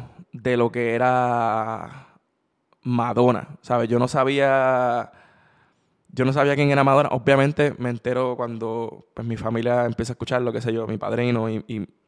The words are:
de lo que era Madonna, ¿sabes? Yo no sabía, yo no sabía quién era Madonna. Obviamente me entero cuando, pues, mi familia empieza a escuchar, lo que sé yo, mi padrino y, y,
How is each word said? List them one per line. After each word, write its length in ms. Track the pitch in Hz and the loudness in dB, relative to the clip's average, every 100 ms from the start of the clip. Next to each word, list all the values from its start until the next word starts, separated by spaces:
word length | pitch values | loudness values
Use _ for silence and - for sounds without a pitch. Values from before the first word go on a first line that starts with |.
| 120 - - | -14 -20 -20
de 240 | 120 113 120 | -8 -2 2
lo 120 | 117 | 2
que 200 | 120 117 | 0 -2
era 1120 | 117 127 127 123 120 113 110 110 110 - 139 - _ _ _ _ _ _ _ | 2 2 2 2 0 0 0 -2 -6 -10 -16 -20 _ _ _ _ _ _ _
Madonna, 640 | 127 120 120 113 123 110 - - | -2 -2 0 4 4 2 -4 -14
¿sabes? 260 | - 123 117 | -4 -2 0
Yo 100 | 120 | 0
no 120 | 123 | 2
sabía, 1000 | 143 131 139 139 135 131 127 123 120 - - _ _ _ _ _ _ _ _ _ | 2 2 2 2 4 2 2 2 0 -4 -12 _ _ _ _ _ _ _ _ _
yo 160 | 120 131 | -2 0
no 80 | |
sabía 200 | 139 143 | 2 2
quién 180 | 143 143 | 2 2
era 120 | 139 | 4
Madonna. 240 | 135 135 143 | 4 4 2
Obviamente 600 | 123 135 139 139 147 147 - | 0 2 4 4 2 0 0
me 120 | 123 | -6
entero 460 | 120 135 127 127 120 | -4 -4 -2 -2 -4
cuando, 720 | 120 113 113 117 117 - - | -6 -6 -6 -6 -8 -12 -18
pues, 120 | - 117 | -10 -6
mi 120 | 110 | -6
familia 480 | 110 117 117 123 120 | -2 -2 0 2 0
empieza 260 | 110 117 | -2 -6
a 40 | 120 | -8
escuchar, 260 | 117 127 | -4 -2
lo 100 | 123 | -2
que 80 | 113 | -2
sé 140 | 120 | -2
yo, 120 | 113 110 | -2 -4
mi 120 | 110 | -6
padrino 520 | 104 117 123 120 113 | -4 -2 0 0 -2
y, 140 | 110 - | -4 -6
y, 220 | 110 98 _ | -8 -10 _